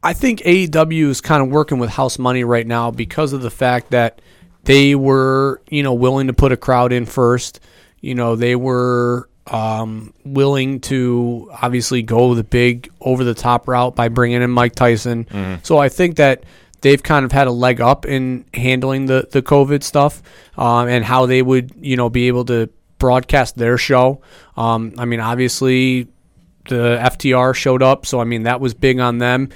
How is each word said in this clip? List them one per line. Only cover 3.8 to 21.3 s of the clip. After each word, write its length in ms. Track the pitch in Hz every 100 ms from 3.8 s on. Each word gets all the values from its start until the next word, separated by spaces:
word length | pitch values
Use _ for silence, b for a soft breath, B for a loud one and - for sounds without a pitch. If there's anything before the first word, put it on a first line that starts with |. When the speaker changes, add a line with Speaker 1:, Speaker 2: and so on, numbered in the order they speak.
| -
Speaker 1:
that 300 | 123 117 - b b b b -
they 280 | 139 139 143
were, 680 | 135 135 131 135 139 131 _
you 120 | 151
know, 100 | 139
willing 340 | 123 127 135 131
to 60 |
put 180 | 123 139
a 60 | 127
crowd 340 | - 127 123
in 120 | 123 113
first. 540 | - 123 120 - - b b b b
You 120 | - 123
know, 200 | 117 113
they 200 | 120 123
were, 760 | 127 127 123 123 120 123 123 _ -
um, 680 | 113 110 110 110 110 110 _
willing 560 | 143 139 139 139 131 135
to 680 | - 139 123 120 120 120 - 135
obviously 400 | 123 123 120 127
go 320 | 113 113 123
the 100 | 120
big 460 | 107 123 123 120 - _
over-the-top 680 | - 127 123 113 123 120 -
route 280 | 123 123 123
by 120 | 120
bringing 320 | 117 120 120
in 80 | 123
Mike 220 | 123 120 -
Tyson. 500 | 123 113 123 117 117
Speaker 2:
Mm-hmm. 300 | 101 95 92
Speaker 1:
So 140 | - 160
I 120 | 143
think 260 | - 180 160
that 260 | 143 131 - b b b
they've 200 | 139 139
kind 240 | - 151 131
of 60 |
had 160 | 131 135
a 40 |
leg 280 | 120 123 120
up 240 | 120 139 -
in 380 | 135 131 127 - -
handling 500 | 123 127 131 135 135
the, 220 | 131 -
the 100 | 139
covid 380 | 131 143 139 143
stuff, 380 | - 143 143 - b b b -
um, 300 | 120 120 120
and 180 | 123 107
how 200 | 127
they 140 | 127